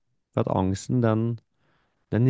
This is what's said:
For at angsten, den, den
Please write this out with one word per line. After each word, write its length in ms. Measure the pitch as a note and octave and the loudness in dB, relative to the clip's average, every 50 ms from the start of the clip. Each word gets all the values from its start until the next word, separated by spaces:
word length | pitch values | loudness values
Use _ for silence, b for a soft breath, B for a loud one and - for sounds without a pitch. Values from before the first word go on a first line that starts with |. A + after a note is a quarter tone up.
| _ _ _ _ _ _ - | _ _ _ _ _ _ -4
For 60 | - | -4
at 120 | A2 - - | -2 -2 0
angsten, 440 | G2 F#2+ F#2 F#2+ F#2+ - - B2+ B2 A#2+ | -2 0 0 -2 -4 -4 -4 -2 0 2
den, 380 | A2+ A2 A2 A2+ A#2 A#2 A2+ - _ _ _ _ _ _ _ _ _ _ _ _ - - | 2 2 0 -2 -4 -4 -8 -12 _ _ _ _ _ _ _ _ _ _ _ _ -4 -2
den 140 | G#2+ A#2+ C3 | 2 2 4